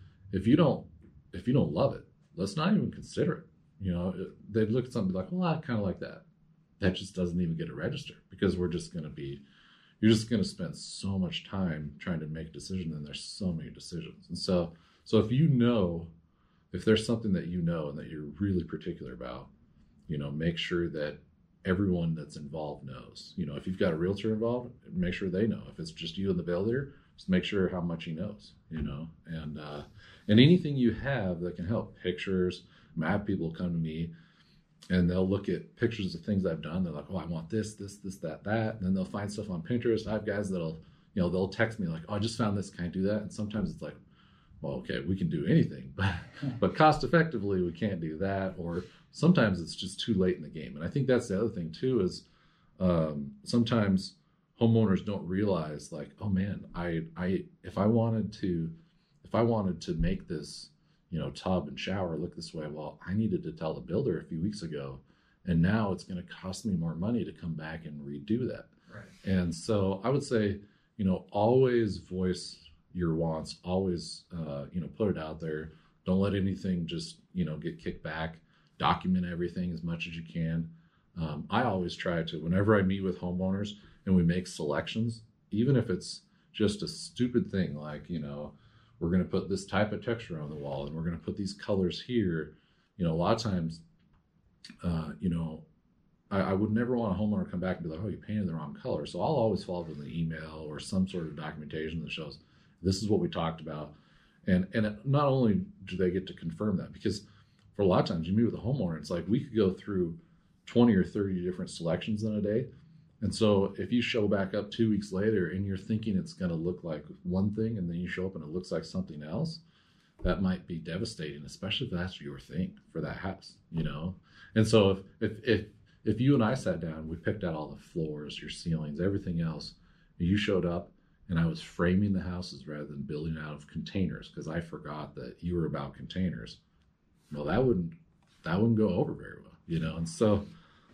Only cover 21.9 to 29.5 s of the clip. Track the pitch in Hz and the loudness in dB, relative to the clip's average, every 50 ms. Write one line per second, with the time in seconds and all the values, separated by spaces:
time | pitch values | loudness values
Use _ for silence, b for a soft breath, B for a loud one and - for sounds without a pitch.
21.9 | 90 85 82 82 80 78 73 - - - 73 69 76 80 76 73 - - - - | 2 2 2 0 -2 -2 -6 -10 -12 -14 -12 -10 -8 -8 -6 -6 -8 -10 -12 -14
22.9 | 65 - - - - - - - - - 82 71 71 71 - 92 92 - 101 90 | -14 -14 -16 -16 -18 -18 -18 -12 -8 -6 -6 -6 -6 -6 -6 -6 0 2 2 2
23.9 | 82 80 87 92 101 101 - 110 110 107 117 117 120 123 120 - - - - - | 4 2 2 0 0 0 0 0 0 2 2 0 0 0 -2 -6 -12 -18 -16 -6
24.9 | - 90 90 90 87 - 98 92 85 92 113 107 - - - - - - 80 - | -2 0 0 0 0 0 -2 0 2 2 2 2 2 -2 -6 -10 -12 -10 -10 -10
25.9 | - - 85 82 - 98 98 98 90 87 80 85 87 87 98 113 120 135 139 139 | -10 -8 -10 -8 -6 -2 0 0 0 0 0 0 0 0 2 2 0 0 -2 -4
26.9 | B B B B B - - - 92 90 85 - 104 101 92 87 92 90 85 85 | B B B B B -10 -2 0 2 2 2 2 2 2 2 2 2 0 -2 -2
27.9 | 85 82 - 85 80 78 98 104 104 - - - - - _ - 80 78 73 69 | -4 -4 -6 -6 -6 -6 -6 -6 -8 -10 -16 -20 -20 -20 _ -12 -8 -6 -4 -4
28.9 | 69 71 82 82 - - - - 82 78 76 76 | -4 -6 -10 -10 -14 -16 -14 -10 -10 -8 -8 -8